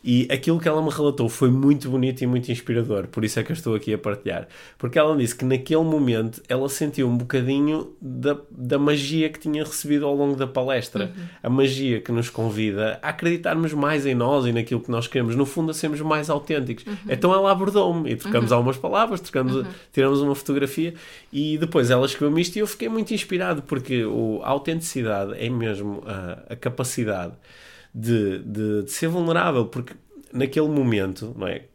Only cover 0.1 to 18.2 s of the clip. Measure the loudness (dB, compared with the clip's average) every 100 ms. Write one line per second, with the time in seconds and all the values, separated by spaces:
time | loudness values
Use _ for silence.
0.1 | 2 4 0 2 2 2 2 0 2 0
1.1 | 2 -2 4 4 6 6 4 2 0 0
2.1 | 0 0 0 0 -6 -2 -2 0 -2 -2
3.1 | -4 -2 -2 -4 -4 -2 -2 -2 -2 -2
4.1 | -4 -4 -6 -8 -18 -20 _ 0 4 4
5.1 | 4 2 0 0 0 2 2 2 2 2
6.1 | 2 0 -6 -4 -2 -2 -2 -4 0 0
7.1 | 0 0 -2 0 2 2 0 -6 -12 -12
8.1 | -4 -2 -2 -6 -10 -2 2 4 2 0
9.1 | 0 0 -2 -4 -4 -4 -6 0 0 2
10.1 | 2 0 0 -2 -2 0 -2 -2 -6 -6
11.1 | -8 -14 -8 0 4 4 2 -2 -2 0
12.1 | -2 -2 -2 -2 0 -2 0 -2 -4 -6
13.1 | -2 -2 0 0 0 0 0 0 0 0
14.1 | 2 2 2 2 0 0 -4 -2 -4 -2
15.1 | -2 0 0 0 0 -2 -2 -4 -2 0
16.1 | 0 0 -4 0 -2 -2 -8 -10 -12 -4
17.1 | 2 4 4 4 4 4 4 2 0 -2
18.1 | -4